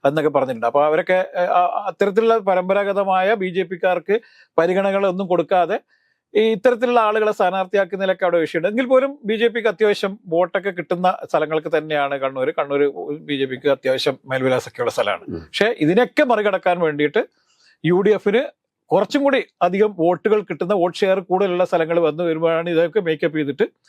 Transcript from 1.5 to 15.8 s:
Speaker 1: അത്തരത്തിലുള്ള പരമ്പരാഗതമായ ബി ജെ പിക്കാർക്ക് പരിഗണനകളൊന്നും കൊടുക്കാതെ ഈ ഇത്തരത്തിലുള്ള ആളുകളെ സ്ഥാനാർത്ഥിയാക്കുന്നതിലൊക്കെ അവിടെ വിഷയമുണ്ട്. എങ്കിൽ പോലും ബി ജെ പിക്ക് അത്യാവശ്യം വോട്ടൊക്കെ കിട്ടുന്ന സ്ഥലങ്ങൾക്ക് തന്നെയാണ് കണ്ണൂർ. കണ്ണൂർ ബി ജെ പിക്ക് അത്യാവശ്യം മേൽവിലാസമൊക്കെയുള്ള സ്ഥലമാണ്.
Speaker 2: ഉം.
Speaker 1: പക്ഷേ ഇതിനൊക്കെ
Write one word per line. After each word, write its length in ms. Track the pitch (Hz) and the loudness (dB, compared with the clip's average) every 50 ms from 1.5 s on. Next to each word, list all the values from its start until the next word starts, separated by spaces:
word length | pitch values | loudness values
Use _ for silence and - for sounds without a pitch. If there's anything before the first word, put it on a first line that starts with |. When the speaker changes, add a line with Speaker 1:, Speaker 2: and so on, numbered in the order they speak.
| - 180 180 170 - - 208 | 2 2 2 0 0 -4 -6
Speaker 1:
അത്തരത്തിലുള്ള 520 | 196 170 - 202 202 190 220 220 226 226 226 | -6 -4 -2 -2 0 0 2 2 2 2 2
പരമ്പരാഗതമായ 960 | 190 196 185 185 180 185 196 202 202 202 196 202 196 196 185 185 185 196 202 | 0 0 0 0 0 0 0 0 -2 -2 -2 -2 -2 0 0 0 0 0 0
ബി 120 | 196 185 | 0 -2
ജെ 160 | 185 170 190 | -4 -4 -4
പിക്കാർക്ക് 560 | 185 170 185 165 - 185 180 180 - - 202 233 - _ _ _ _ _ _ - | -4 -4 -4 -2 0 0 0 0 -2 -2 -2 -2 -4 _ _ _ _ _ _ 0
പരിഗണനകളൊന്നും 680 | 165 175 180 190 196 196 196 196 196 196 180 185 196 | 2 2 2 0 0 0 0 0 0 0 -2 -2 -2
കൊടുക്കാതെ 520 | 165 180 170 160 - 196 180 170 160 208 285 - _ _ _ _ _ _ _ _ _ - | -2 -2 -2 0 0 0 0 2 0 -2 -6 -8 _ _ _ _ _ _ _ _ _ 0
ഈ 80 | 208 | 0
ഇത്തരത്തിലുള്ള 580 | 220 226 226 185 - 254 240 214 247 240 240 240 | 2 2 2 2 2 0 2 2 0 2 2 2
ആളുകളെ 320 | 220 208 214 220 214 208 | 2 2 2 0 0 0
സ്ഥാനാർത്ഥിയാക്കുന്നതിലൊക്കെ 920 | 208 - 202 180 185 190 190 185 - 196 196 175 196 185 196 190 185 180 190 | 0 0 0 0 0 -2 -4 -2 0 -2 0 -2 -4 -4 -2 -2 -2 0 0
അവിടെ 140 | 175 170 170 | 0 2 0
വിഷയമുണ്ട്. 300 | 160 147 - 165 160 196 | 0 0 -2 -2 -2 -2
എങ്കിൽ 180 | 208 240 262 | -2 -2 0
പോലും 320 | 240 262 262 269 277 277 294 - | 2 2 2 2 0 -4 -6 -6
ബി 100 | 196 220 | -4 0
ജെ 140 | 208 233 233 | 0 0 0
പിക്ക് 200 | 214 233 208 220 | 0 0 -2 -2
അത്യാവശ്യം 440 | 190 - 220 208 202 - - 196 202 - - 185 | 0 2 2 0 2 0 -4 -6 -6 -10 -8 -2
വോട്ടൊക്കെ 420 | 160 170 180 175 - 196 180 202 | 0 0 0 0 -2 -4 -4 -4
കിട്ടുന്ന 380 | 180 175 160 - 180 175 185 185 185 - - - | -6 -6 -6 -4 -2 0 0 0 0 -2 -4 -2
സ്ഥലങ്ങൾക്ക് 420 | - 156 156 151 156 156 156 165 160 156 | -2 -2 0 0 -2 -4 -2 0 -2 -2
തന്നെയാണ് 360 | 151 156 151 147 143 139 143 135 | 0 -2 -2 -2 -2 -2 -2 -2
കണ്ണൂർ. 300 | 135 135 135 131 131 147 165 - | -4 -4 -4 -4 -4 -2 -2 -2
കണ്ണൂർ 240 | 147 143 143 143 147 143 - - - 151 147 160 | -2 0 0 2 2 0 0 -4 -8 -8 -10 -8
ബി 160 | 160 151 143 | -8 -6 -4
ജെ 100 | 135 135 | -4 -4
പിക്ക് 240 | 131 131 123 - 147 | -4 -4 -4 -2 -2
അത്യാവശ്യം 460 | 139 - - 131 131 127 - - 131 - _ | -2 0 0 -2 -2 0 -2 -4 -4 -4 _
മേൽവിലാസമൊക്കെയുള്ള 680 | 131 131 131 131 131 127 123 - 120 - - 120 113 | -6 -4 -2 0 0 0 -2 -4 -6 -8 -6 -4 -2
സ്ഥലമാണ്. 320 | - - 110 101 - - - - | -2 -2 0 -2 -2 -4 -6 -10
Speaker 2:
ഉം. 120 | 92 82 | -12 -12
Speaker 1:
പക്ഷേ 280 | 80 - - - 196 226 247 | -12 -6 -2 0 0 0 0
ഇതിനൊക്കെ 460 | - | 0